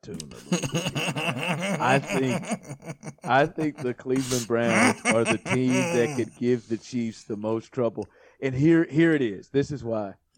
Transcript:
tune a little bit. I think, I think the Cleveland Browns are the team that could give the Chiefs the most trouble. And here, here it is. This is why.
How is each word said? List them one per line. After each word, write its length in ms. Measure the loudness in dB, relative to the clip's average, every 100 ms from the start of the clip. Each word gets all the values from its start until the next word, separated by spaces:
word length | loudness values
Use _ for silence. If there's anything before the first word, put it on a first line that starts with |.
tune 160 | -14 -14
a 40 | -14
little 460 | -16 -6 -6 -4
bit. 220 | -4 -4 -4
I 1000 | -6 -4 -4 -4 -4 -4 -4 -2 2 2
think, 1160 | 0 -2 0 -2 -4 -8 -8 -14 -12 -12 -14 -12
I 240 | 0 2 2
think 300 | 0 -4 -4
the 160 | -6
Cleveland 540 | -6 -2 -2 0 -2 0
Browns 540 | 2 4 4 4 2 0
are 180 | 2
the 160 | 2 0
team 340 | 0 0 2
that 400 | 2 2 2 0 0
could 220 | -4 -2
give 320 | 0 0 -2
the 80 | -8
Chiefs 460 | -4 -4 -4 -8
the 120 | -10 -6
most 360 | -2 -4 -4
trouble. 360 | -2 -2 -2 -10 _ -20 _
And 140 | -4
here, 320 | 2 6 6 4
here 280 | 4 4
it 100 | 4
is. 260 | 0 -4 -2
This 220 | 0 0
is 120 | -4
why. 300 | -4 -4 -6 -12 _